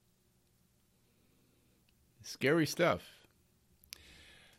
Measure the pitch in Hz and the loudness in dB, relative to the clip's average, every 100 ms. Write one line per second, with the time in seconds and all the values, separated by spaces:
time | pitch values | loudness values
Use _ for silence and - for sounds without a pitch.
0 | _ _ _ _ _ _ _ _ _ _ | _ _ _ _ _ _ _ _ _ _
1 | _ _ _ _ _ _ _ _ _ _ | _ _ _ _ _ _ _ _ _ _
2 | _ _ 104 - 131 165 151 - 175 90 | _ _ -16 -4 0 2 0 0 0 0
3 | - - - _ _ _ _ _ _ - | -4 -20 -20 _ _ _ _ _ _ -20
4 | - - - - - | -20 -20 -20 -20 -20